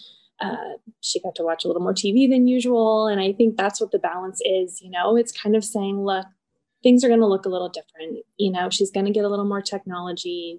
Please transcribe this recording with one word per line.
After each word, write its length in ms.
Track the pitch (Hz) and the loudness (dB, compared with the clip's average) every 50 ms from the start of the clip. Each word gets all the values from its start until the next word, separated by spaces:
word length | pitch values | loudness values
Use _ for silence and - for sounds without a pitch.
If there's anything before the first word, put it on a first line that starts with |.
| - - _ _ _ _ _ _ | -20 -20 _ _ _ _ _ _
uh, 340 | - 190 165 147 - - - - _ 220 - _ | -8 -8 -8 -8 -10 -12 -14 -14 _ -20 -20 _
she 180 | - - - 175 | -8 -6 -6 -4
got 140 | - 185 - | -6 -6 -8
to 60 | - | -4
watch 220 | 165 165 165 - - | -4 -4 -4 -4 -4
a 40 | 180 | -4
little 140 | 170 175 | -2 -2
more 120 | 180 180 190 | -2 -2 -2
T 180 | - - 202 | -2 -2 2
V 140 | 202 254 277 | 2 4 4
than 200 | 247 262 254 247 | 4 4 4 4
usual. 600 | 247 254 254 226 247 247 226 220 220 220 214 214 | 4 4 2 0 2 2 2 4 4 4 2 2
And 120 | 214 202 196 | 0 0 0
I 140 | 190 196 | 0 -2
think 240 | 196 - 233 226 220 | 2 4 2 2 2
that's 240 | 233 196 208 - - | 0 -2 -2 -2 -4
what 120 | 220 - | -4 -2
the 60 | - 185 | -2 -2
balance 440 | - 170 170 180 185 190 190 - 240 | -2 -2 -6 -6 -8 -8 -8 -6 -2
is, 380 | 208 190 185 185 180 - - | 0 0 0 -2 -4 -8 -16
you 80 | 185 185 | -18 -10
know, 260 | 180 175 180 202 226 | -6 -2 0 2 2
it's 160 | 233 233 - | 2 2 0
kind 240 | - - - 208 214 | -6 -6 -2 0 0
of 80 | 220 208 | 0 0
saying, 400 | - - 208 196 196 196 196 196 | -2 -4 -4 -4 -2 -2 -2 -2
"Look, 220 | 196 190 190 190 - _ _ _ _ _ _ _ _ _ _ | -2 -2 -4 -4 -8 _ _ _ _ _ _ _ _ _ _
things 200 | - 247 247 247 | 6 6 6 8
are 60 | 262 240 | 8 6
gonna 180 | 233 226 226 | 6 6 6
look 200 | 202 190 190 - | 6 4 2 0
a 20 | 190 | -2
little 220 | 185 180 180 175 | -4 -4 -4 -6
different. 480 | - 165 - _ _ 160 160 160 151 156 - _ _ | -8 -12 -16 _ _ -14 -12 -10 -10 -12 -14 _ _
You 160 | - 208 190 | -2 -2 -2
know, 160 | 185 180 180 190 | 0 -2 -4 -2
she's 220 | - - 196 190 | 0 0 -2 0
gonna 200 | - 196 196 202 | 0 -2 -2 0
get 120 | 202 214 208 | 0 0 0
a 60 | 202 | 0
little 160 | 202 202 202 | -2 -2 -2
more 160 | 202 196 202 | -2 -4 -4
technology. 960 | 196 - 202 190 - 190 180 175 175 180 185 - - 175 175 175 170 170 170 | -6 -6 -8 -8 -10 -10 -10 -10 -8 -8 -8 -8 -8 -8 -8 -8 -8 -10 -12